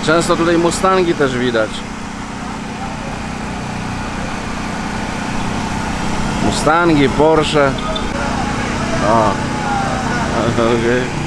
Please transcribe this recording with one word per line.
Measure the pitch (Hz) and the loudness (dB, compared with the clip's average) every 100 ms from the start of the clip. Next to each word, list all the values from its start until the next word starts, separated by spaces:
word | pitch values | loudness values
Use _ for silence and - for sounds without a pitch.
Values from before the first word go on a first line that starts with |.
Często | 151 165 165 | 2 2 2
tutaj | 165 170 170 | 2 4 4
Mustangi | 170 165 190 190 175 | 2 2 2 4 2
też | 160 139 123 | 2 2 2
widać. | 123 113 107 - - - - - - - - - - - - - - - - - - - - - - - - - - - - - - - - - - - - - - - - - - - - - - - | 0 2 0 -4 -8 -10 -10 -8 -8 -8 -8 -8 -8 -8 -8 -6 -6 -6 -6 -6 -6 -6 -6 -6 -6 -6 -6 -6 -6 -6 -6 -6 -4 -4 -4 -4 -4 -4 -2 -2 -2 -2 -2 -2 -2 -2 0 0 0 0
Mustangi, | - - 147 165 175 151 127 | 0 2 2 4 4 4 4
Porsche. | 107 156 160 147 147 139 123 - - - - - - - - - - - - 101 | 4 4 4 4 4 2 2 -2 -2 -2 -2 -2 -2 -2 -2 -2 -2 -2 0 4
O. | 113 107 | 4 4
<laughs> | 95 - - - - - - - - - 117 110 | 2 -2 -2 -2 0 0 -2 -2 -2 -2 0 0
Okej. | 117 113 120 117 123 127 - | 2 2 2 2 2 0 -4